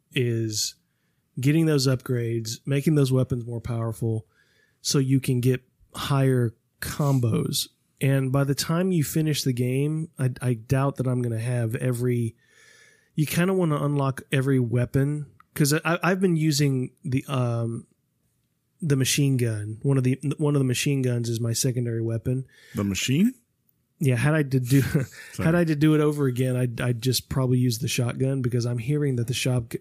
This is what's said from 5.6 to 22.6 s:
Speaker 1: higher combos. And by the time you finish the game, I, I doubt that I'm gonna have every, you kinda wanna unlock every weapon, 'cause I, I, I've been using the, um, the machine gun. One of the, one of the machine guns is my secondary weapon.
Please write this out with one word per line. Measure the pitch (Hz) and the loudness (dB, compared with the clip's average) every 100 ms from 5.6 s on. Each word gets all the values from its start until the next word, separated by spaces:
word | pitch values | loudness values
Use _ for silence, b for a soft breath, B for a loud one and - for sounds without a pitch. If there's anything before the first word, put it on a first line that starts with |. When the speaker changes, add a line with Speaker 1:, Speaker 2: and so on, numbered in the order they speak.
| _ _ _ | _ _ _
Speaker 1:
higher | - - 139 135 127 120 - _ _ | -10 -2 2 2 2 0 -4 _ _
combos. | - - 143 135 117 - - - - _ _ - | -8 -2 0 2 2 0 -2 -4 -6 _ _ -4
And | 135 135 131 | 0 0 0
by | 139 | 0
the | 139 139 | 0 -2
time | - 165 190 | -2 0 0
you | 175 | 0
finish | 139 160 156 143 | 0 0 0 0
the | 139 | -2
game, | 123 123 131 147 156 165 - | -2 0 0 0 -2 -6 -4
I, | 127 123 | -4 -2
I | 127 117 | -4 -4
doubt | 113 135 139 - | 0 0 0 -2
that | 127 | -2
I'm | 123 | -2
gonna | 120 113 | -2 -4
have | 117 123 113 110 | -2 -2 -2 -2
every, | 127 120 123 120 113 b b b b b b b b | -2 -2 0 0 -2 b b b b b b b b
you | - 147 | -4 -2
kinda | - 180 | 0 0
wanna | 190 170 147 | 2 0 0
unlock | 147 143 135 - - | 0 0 0 -4 -2
every | 139 131 135 | -2 2 2
weapon, | 117 123 120 135 139 151 143 - _ | 2 0 0 0 0 -2 -10 -18 _
'cause | - 143 | -2 0
I, | 151 160 | 0 0
I, | 170 | 0
I've | 165 190 | 0 2
been | 190 160 | 2 2
using | 156 143 147 131 127 - 151 | 2 2 2 0 -4 -8 -4
the, | 131 139 | -4 -2
um, | 135 123 117 117 113 - _ _ _ _ _ _ _ _ _ | -2 -2 -2 -4 -6 -12 _ _ _ _ _ _ _ _ _
the | 160 139 | 0 2
machine | 127 - 139 131 | 2 2 2 2
gun. | 120 107 104 110 | 0 -2 -6 -4
One | 139 135 | 0 2
of | |
the, | 127 127 143 143 | 2 0 -2 -2
one | 147 143 | 0 2
of | |
the | 131 | 2
machine | 120 151 139 | 0 0 0
guns | 127 120 117 | 0 0 -2
is | 113 | -2
my | 117 | -2
secondary | 117 135 120 120 113 | -2 -2 -2 -2 -2
weapon. | 113 117 131 127 131 b | -2 -2 -2 -4 -6 b